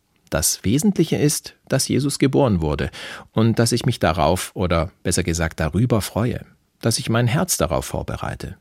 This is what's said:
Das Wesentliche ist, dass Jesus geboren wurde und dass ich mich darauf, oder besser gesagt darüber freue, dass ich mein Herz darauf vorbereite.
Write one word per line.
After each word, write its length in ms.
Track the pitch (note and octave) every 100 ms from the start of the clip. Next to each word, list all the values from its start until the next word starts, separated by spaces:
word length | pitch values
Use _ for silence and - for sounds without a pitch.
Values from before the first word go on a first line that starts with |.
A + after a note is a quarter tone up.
| _ _ _
Das 340 | D#2+ D#2+ -
Wesentliche 540 | F#2+ C3 G3+ F#3+ D#3+ B2
ist, 360 | D3 - - - -
dass 180 | C3+ -
Jesus 320 | A2 C#3+ -
geboren 420 | C#3 C#3 C3+ F2+
wurde 280 | D#2 D2 C2+ - - - -
und 280 | - A2+ A2+
dass 120 | A#2
ich 140 | A#2+ C3
mich 140 | A#2
darauf, 520 | F#2 D#2+ D2+ F#2 - -
oder 360 | F2+ E2+ D#2+ -
besser 200 | G2 F#2
gesagt 360 | F2 E2+ E2 -
darüber 420 | D#2+ F2 B2 A2
freue, 440 | - - A#2+ - - _ _ _
dass 180 | A#2 A2+
ich 100 | B2+
mein 180 | A2+ A#2+
Herz 300 | D3 F3 -
darauf 280 | D2+ C2 -
vorbereite. 720 | - - - - - - -